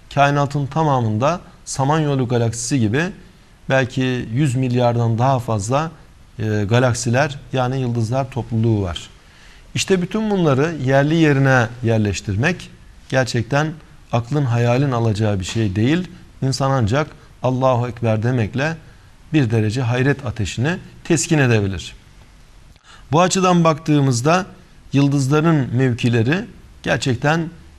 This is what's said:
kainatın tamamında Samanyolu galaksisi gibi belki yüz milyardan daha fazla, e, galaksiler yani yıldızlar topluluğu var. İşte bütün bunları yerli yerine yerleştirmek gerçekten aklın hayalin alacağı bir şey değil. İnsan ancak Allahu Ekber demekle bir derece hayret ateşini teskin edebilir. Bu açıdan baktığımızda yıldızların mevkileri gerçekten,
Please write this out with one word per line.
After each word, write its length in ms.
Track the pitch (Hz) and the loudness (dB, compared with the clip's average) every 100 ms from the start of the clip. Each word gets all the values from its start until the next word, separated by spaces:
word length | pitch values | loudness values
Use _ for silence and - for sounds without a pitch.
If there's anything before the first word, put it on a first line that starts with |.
| - | -6
kainatın 520 | 143 143 143 143 143 139 | 2 2 2 0 -2 -4
tamamında 760 | 160 156 131 113 107 139 180 - - - | -2 0 0 0 0 -2 -2 -8 -20 -12
Samanyolu 640 | - 135 160 147 139 120 | -4 0 0 0 -2 0
galaksisi 520 | 123 117 113 - 143 | 0 -2 -4 -4 0
gibi 220 | 107 123 175 - - - - - - | 0 0 -2 -6 -20 -20 -20 -18 -2
belki 580 | 135 127 - 127 123 113 | 0 0 -2 -2 -4 -4
yüz 220 | 117 147 123 | -2 0 0
milyardan 640 | 131 123 120 120 117 113 | 0 2 2 2 0 0
daha 220 | 131 131 | 0 0
fazla, 520 | 117 110 101 135 160 - - - - - | -2 -4 0 -2 -2 -8 -20 -20 -20 -8
e, 260 | 110 104 101 | -4 -2 0
galaksiler 720 | 120 127 120 117 120 156 - - | 2 2 0 0 0 0 -4 -6
yani 280 | 131 123 135 | -4 -2 -2
yıldızlar 500 | 123 120 110 131 135 | -4 -2 -2 -2 -4
topluluğu 500 | 123 110 113 113 107 | -6 -4 0 2 0
var. 280 | 92 82 - - - - - - - - | -2 -6 -12 -20 -20 -20 -20 -20 -10 -8
İşte 260 | - 190 | 0 0
bütün 300 | 175 220 220 | 0 -4 -2
bunları 440 | 196 160 131 160 156 131 | 2 2 4 0 -2 2
yerli 300 | 135 143 165 | 2 4 4
yerine 520 | 156 135 135 131 117 - | 4 4 4 4 2 -2
yerleştirmek 840 | 113 113 104 95 - 98 151 180 - - - - - | 0 2 0 -2 -4 0 0 -2 -8 -20 -20 -20 -4
gerçekten 580 | 135 127 120 113 139 156 156 - - - | -2 0 -2 -2 -2 -2 -6 -16 -20 -6
aklın 340 | 117 117 147 135 | -4 -2 -2 0
hayalin 460 | 117 120 123 143 | 0 2 2 0
alacağı 480 | 120 117 98 107 101 | 0 0 0 0 -2
bir 60 | 90 | -4
şey 300 | 113 110 101 | -2 -2 0
değil. 320 | 117 170 180 - - - | 0 0 -2 -14 -20 -6
İnsan 300 | 131 131 135 | -4 -2 0
ancak 360 | 135 107 127 156 - - - | 0 0 0 -2 -8 -20 -6
Allahu 440 | 127 127 131 120 123 | -4 0 2 2 -2
Ekber 360 | 117 117 110 | -4 -2 0
demekle 540 | 117 127 101 127 151 165 - - - - - | 0 0 -2 -2 -4 -6 -14 -20 -20 -20 -2
bir 180 | 156 120 | 0 2
derece 300 | 113 107 120 | 2 0 -2
hayret 440 | 120 123 135 139 120 | -2 0 0 0 -4
ateşini 520 | - 98 - 135 180 - - | -6 -6 -2 -4 -4 -10 -20
teskin 340 | - 160 - 156 | -2 0 2 2
edebilir. 580 | 131 110 98 98 - - - - - - - - - - - - - | 4 4 0 -6 -10 -18 -20 -20 -20 -20 -20 -20 -20 -20 -20 -20 -2
Bu 100 | 147 | 2
açıdan 420 | 180 190 185 175 | 2 2 2 4
baktığımızda 800 | 160 151 - 147 135 120 139 180 - - - - - | 2 0 2 2 2 2 2 0 -2 -12 -20 -20 -4
yıldızların 720 | 135 143 143 131 151 165 156 120 | 0 2 2 2 2 4 2 0
mevkileri 720 | 117 131 117 123 117 113 180 233 - - - | 0 0 0 0 2 2 0 -4 -16 -20 -12
gerçekten, 640 | - 147 139 117 147 165 160 - - | -4 -2 -2 0 0 0 -2 -10 -20